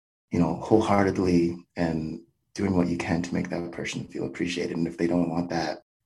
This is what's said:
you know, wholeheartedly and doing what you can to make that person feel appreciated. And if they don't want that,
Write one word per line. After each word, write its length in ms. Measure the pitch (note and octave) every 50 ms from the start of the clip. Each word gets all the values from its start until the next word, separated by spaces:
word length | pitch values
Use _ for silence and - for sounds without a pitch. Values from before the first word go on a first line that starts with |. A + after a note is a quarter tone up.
| _ _ _ _ _ -
you 80 | F#2+ F2+
know, 160 | E2+ D#2 F2
wholeheartedly 1000 | - - - A2 G#2 - G2+ G2+ G2+ G2 F#2+ F#2 G2+ F#2 F#2 F2+ E2+ E2+ E2+ F2 - - _ -
and 440 | F2 E2+ E2 D#2+ D#2+ D#2+ D#2+ E2 - - _ _ _ _ _ -
doing 220 | G2 G2 F#2+ F#2
what 120 | F2+ E2+ E2
you 80 | E2+
can 260 | - - F#2 E2 E2+
to 120 | E2+ - -
make 140 | - F2 E2+
that 220 | E2+ E2+ E2+ E2+
person 340 | - - - - - E2+ - -
feel 180 | - - E2
appreciated. 500 | E2 - - F2 F2 F2 E2+ E2+ - F2
And 100 | E2 E2
if 100 | E2 - -
they 80 | E2+
don't 240 | E2+ F2 F2 E2+ E2
want 200 | D#2+ E2+ F2 E2+
that, 280 | E2 E2 D#2 D#2 - - - _ _ _ _